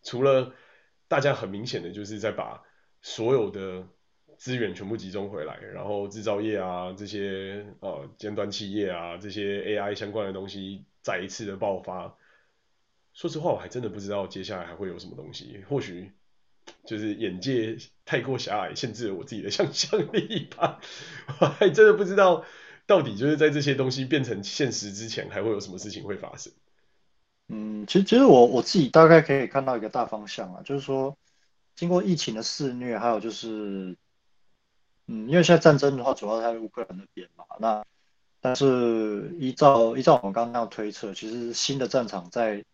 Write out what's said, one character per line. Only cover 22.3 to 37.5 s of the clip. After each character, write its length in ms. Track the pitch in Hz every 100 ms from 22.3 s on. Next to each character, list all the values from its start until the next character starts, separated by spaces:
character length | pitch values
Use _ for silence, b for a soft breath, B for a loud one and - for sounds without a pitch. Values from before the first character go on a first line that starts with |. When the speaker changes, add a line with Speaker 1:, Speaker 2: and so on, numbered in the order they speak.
| 165 B B B B -
Speaker 1:
到 160 | 185
底 140 | 123 101
就 100 | 135
是 100 | 151
在 140 | 151
这 100 | 147
些 140 | 143
东 160 | 131 131
西 140 | 131
变 200 | 131 151
成 180 | 120 101
现 300 | 101 - 139
实 200 | 107 101
之 160 | 101 113
前 220 | 117 98
还 120 | 101
会 80 | 107
有 100 | 101
什 100 | 98
么 80 | 92
事 120 | 104
情 120 | 104
会 140 | 98 98
发 200 | - -
生。 160 | - _ _ _ _ _ _ _ _ _ _
Speaker 2:
嗯， 380 | 107 107 107 104
其 120 | 190
实， 40 |
其 120 | 196 233
实 80 |
我， 220 | 269 135 120
我 160 | 98
自 160 | - 196
己 100 | 131
大 180 | 160 160
概 140 | 165
可 120 | 151 139
以 80 | 123
看 180 | 135
到 120 | 135 123
一 40 |
个 80 | 104
大 180 | 131 117
方 200 | 107 104
向 260 | - 95
啊， 100 | 92
就 100 | 101
是 60 | 139
说 360 | 135 135 135 147 _ _ _ _ _ -
经 120 | 175
过 140 | 180
疫 140 | 202 160
情 180 | -
的 80 | 110
肆 300 | 110 - 139
虐， 260 | 123 123 110
还 100 | 117
有 120 | 110
就 100 | 110
是， 640 | 104 117 107 104 98 92 90 _ _ _ _ _ _ _ _ _ _ -
嗯， 220 | 113 110
因 80 | 165
为 60 |
现 120 | 160
在 40 | 170
战 180 | 160 143
争 200 | 143 135
的 60 |
话， 120 | 123
主 120 | 135 104
要 140 | 113
在 180 | 117 113
乌 100 | 110
克 120 | - 95
兰 100 | 95
那 60 | 98
边 160 | - 95 _
嘛， 80 | -